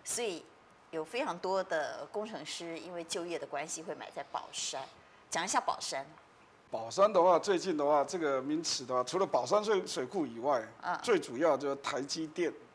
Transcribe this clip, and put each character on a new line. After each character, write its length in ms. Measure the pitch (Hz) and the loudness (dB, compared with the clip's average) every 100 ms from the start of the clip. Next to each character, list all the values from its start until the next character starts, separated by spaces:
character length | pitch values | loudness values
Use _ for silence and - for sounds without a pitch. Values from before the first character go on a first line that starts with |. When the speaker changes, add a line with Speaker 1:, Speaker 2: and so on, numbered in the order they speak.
Speaker 1:
所 180 | - - | -6 -4
以 220 | 233 165 - - - - - | -4 -6 -12 -20 -20 -20 -8
有 120 | 160 | -6
非 220 | 156 240 | -4 -4
常 120 | 277 175 | -4 -4
多 260 | 185 190 | 0 0
的 420 | 185 160 135 113 143 | 0 -2 -2 -6 -8
工 140 | 208 214 | -6 -6
程 180 | 214 | -8
师 340 | 151 - 170 165 | -8 -8 -8 -8
因 140 | 175 | -8
为 100 | 175 | -10
就 200 | 165 196 | -6 -6
业 140 | 170 165 | -4 -6
的 80 | 143 | -6
关 200 | 143 165 | -6 -6
系 160 | 165 | -8
会 120 | 175 | -8
买 160 | 156 110 | -10 -10
在 80 | - 143 | -12 -8
宝 160 | - - | -8 -8
山。 300 | - - 139 135 - - - - | -8 -6 -6 -10 -16 -20 -20 -6
讲 120 | 165 | -2
一 60 | 185 | 2
下 100 | 269 | 2
宝 200 | - - | 2 -4
山。 240 | - 139 143 160 - - - - - | -4 -6 -8 -18 -20 -20 -20 -20 -10
Speaker 2:
宝 200 | 113 113 | -6 -4
山 220 | 143 208 | 4 6
的 100 | 190 | 8
话， 160 | 180 170 | 8 6
最 180 | 202 185 | 6 2
近 200 | 185 156 | 2 2
的 80 | |
话， 180 | 143 147 | 4 6
这 160 | 135 185 | 4 0
个 240 | 156 135 | 0 0
名 180 | 135 151 | 0 -2
词 240 | 165 - | 0 -4
的 80 | 123 | 0
话， 120 | 127 | 0
除 120 | 127 180 | 2 0
了 40 | |
宝 220 | 190 135 127 | 2 2 4
山 160 | 202 | 2
水-， 180 | 208 196 190 | 4 0 0
水 180 | - | -4
库 220 | 127 196 139 | -4 -2 -2
以 140 | 113 | 0
外， 200 | 127 - 110 - | 2 2 0 -8
Speaker 1:
嗯。 160 | - 175 | -4 -2
Speaker 2:
最 160 | 240 190 | 2 2
主 220 | - 123 | 2 2
要 180 | 165 135 | 4 4
就 120 | 139 | 0
是 60 | 139 | -2
台 260 | - 139 | -2 -4
积 240 | 143 165 156 | -4 -4 -4
电。 260 | 175 160 - - | -2 -2 -2 -18